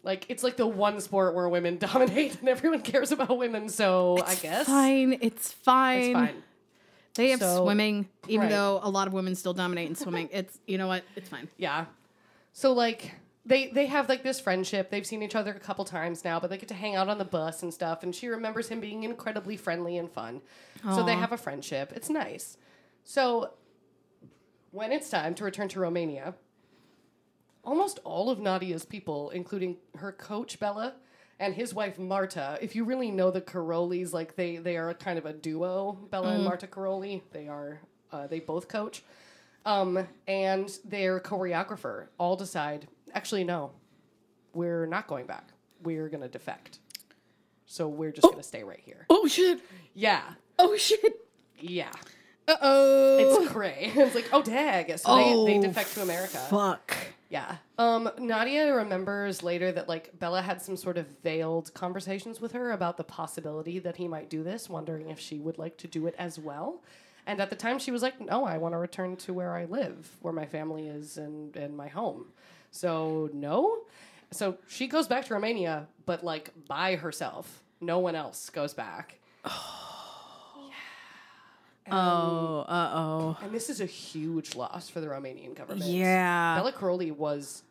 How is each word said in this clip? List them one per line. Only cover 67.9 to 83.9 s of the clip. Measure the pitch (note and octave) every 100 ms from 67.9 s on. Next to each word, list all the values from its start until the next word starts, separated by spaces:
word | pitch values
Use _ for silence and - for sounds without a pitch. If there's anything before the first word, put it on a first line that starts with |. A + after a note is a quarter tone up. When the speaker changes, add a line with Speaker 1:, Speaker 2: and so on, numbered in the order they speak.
| A#3+
Speaker 1:
like, | B3+ C4
"No, | G3+ A3 B3
I | D#3+
wanna | E3 E3+
return | F3 - F#3 F#3
to | -
where | F#3 F3+ F3
I | E3+
live, | A3+ G3+ - - -
where | E3+
my | E3 D3+
family | D#3+ D#3 D#3 D#3
is | D3 D3+ -
and, | D3+ D3+ D3+ D#3
and | C#3+ D3
my | C#3+
home. | D#3 A3 - - _ - - _
So, | - F3+ D#3+ D#3+ D#3+ D#3
no." | C#3+ C#3+ F#3+ F#4 A4+ - - - - _
So | - G3 F#3 -
she | - B3+
goes | D4+ -
back | B3+ C4
to |
Romania, | G#3+ G#3+ A3+ E3+ D#3 D3+ _ -
but, | F3
like, | F3 D#3 D#3 - -
by | C#3+ F#3 F3+
herself. | D#3+ D3 C#3 D3+ - - _ _
No | E3+ F3
one | F3+ D#3+
else | C#3+ - -
goes | - C#3+ -
back. | G#2+ E2+ - - _ _ -
Speaker 2:
<sighs> | - - - - - - - - - - C#4+
Speaker 1:
Yeah. | C#4 - - - - - - - - _ _ _ -
And | G3
Speaker 2:
Oh, | F3+ E3+ E3 E3 E3 D3+ -
uh-oh. | F3 D#3+ D#3+ D#3+ D#3+ D#3+ D#3+
Speaker 1:
and | G3+
this | A3+ A#3
is | A#3+
a |
huge | F#3